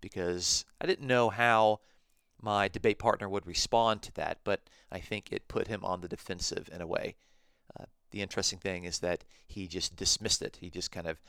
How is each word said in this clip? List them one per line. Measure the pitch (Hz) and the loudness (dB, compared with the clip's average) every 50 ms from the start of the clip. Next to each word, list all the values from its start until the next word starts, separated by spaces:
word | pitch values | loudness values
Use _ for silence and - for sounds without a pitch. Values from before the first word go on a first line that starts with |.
because | - 101 - 98 87 87 87 90 87 - - - - _ - - | -14 -10 -4 -2 0 0 0 0 0 0 0 0 -2 _ -10 -4
I | - | -2
didn't | 175 - - 143 | -2 -2 0 2
know | 127 127 120 117 107 | 4 4 6 6 4
how | 98 117 120 117 113 110 110 107 107 - _ _ _ _ _ _ _ _ _ _ _ - | 4 4 4 6 6 6 6 6 4 2 _ _ _ _ _ _ _ _ _ _ _ -8
my | 113 107 104 101 98 | -2 0 2 2 2
debate | 98 - 98 - 110 104 - | 2 2 2 4 4 4 4
partner | - 117 104 - 104 95 | 4 2 4 2 2 -2
would | 98 101 82 | -4 -4 -4
respond | 87 85 - - - 120 117 113 113 107 101 | -4 -2 -2 0 4 4 4 6 4 2 0
to | - - - | -2 -8 -6
that, | 82 78 82 85 - | -4 -4 -4 -4 -4
but | - 101 98 - _ _ _ _ _ - | -2 -2 -2 -2 _ _ _ _ _ -12
I | - 92 | -10 -10
think | - - 107 104 - - | -8 -6 -6 -6 -6 -6
it | - 104 - - | -8 -8 -6 -4
put | - - - - | -4 -2 -2 -2
him | 110 95 98 | -4 -4 -4
on | 92 92 90 | -2 -4 -4
the | 90 85 | -4 -8
defensive | - - - - 92 90 - - - - - - | -10 -10 -8 -8 -8 -6 -4 -4 -4 -6 -6 -8
in | 82 87 | -10 -8
a | 85 | -4
way. | 82 - - - - - _ _ _ _ _ _ _ _ _ _ - - - | -2 -2 -2 -2 -4 -8 _ _ _ _ _ _ _ _ _ _ -20 -18 -18
Uh, | - - _ _ _ _ | -18 -20 _ _ _ _
the | - 101 | -8 -6
interesting | 98 - - 98 92 - 95 92 | -6 -4 -2 -2 -2 -2 -2 -4
thing | - 98 90 90 87 | -4 -4 -4 -4 -6
is | 87 - - | -6 -6 -2
that | 90 90 85 - - - - - - | 0 0 -2 -2 -4 -10 -20 -20 -18
he | - - 104 95 87 | -14 -10 -10 -8 -6
just | 87 92 - - 87 | -6 -4 -4 -6 -4
dismissed | - 95 - - - 107 110 - - | -2 0 0 0 2 0 0 0 0
it. | - - - - | -2 -4 -8 -10
He | - 90 | -14 -12
just | 90 90 - - | -8 -8 -8 -6
kind | - 90 85 | -6 -6 -4
of | 82 80 - - | -6 -6 -6 -8